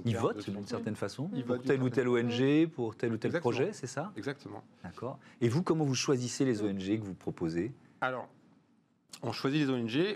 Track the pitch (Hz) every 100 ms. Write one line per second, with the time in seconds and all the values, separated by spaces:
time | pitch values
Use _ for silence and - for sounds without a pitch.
0 | 117 113 139 107 98 101 98 113 113 104
1 | 101 - 170 131 123 123 135 135 127 123
2 | 123 120 120 120 135 151 165 135 113 -
3 | 120 110 123 165 123 117 175 208 127 143
4 | 196 143 131 139 - 101 - - 90 -
5 | 123 135 - - 123 139 185 160 143 127
6 | - 127 123 - 135 104 104 98 95 110
7 | 101 87 - - 85 85 113 131 - _
8 | 127 123 - - _ _ _ _ _ _
9 | _ - 117 - 135 151 139 127 113 135
10 | 196